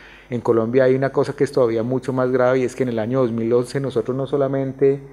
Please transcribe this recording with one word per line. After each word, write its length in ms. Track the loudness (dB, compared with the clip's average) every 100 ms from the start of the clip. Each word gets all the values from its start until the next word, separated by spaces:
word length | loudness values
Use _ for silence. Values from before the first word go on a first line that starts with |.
| -20 -20 -10
En 140 | -4
Colombia 420 | 0 2 2 2
hay 100 | 4
una 160 | 2 0
cosa 240 | 0 -2
que 80 | 0
es 100 | 0
todavía 300 | 2 2 0
mucho 300 | -2 -4 -2
más 180 | -2 0
grave, 280 | 2 2 2
y 60 |
es 120 | 0 -2
que 60 |
en 80 | -4
el 80 | -2
año 240 | -2 0
dos 100 | 0
mil 180 | 0 0
once 300 | 0 0 -4
nosotros 340 | -4 -2 -2
no 120 | -4 -2
solamente 760 | -2 0 -2 -4 2 2 2 -6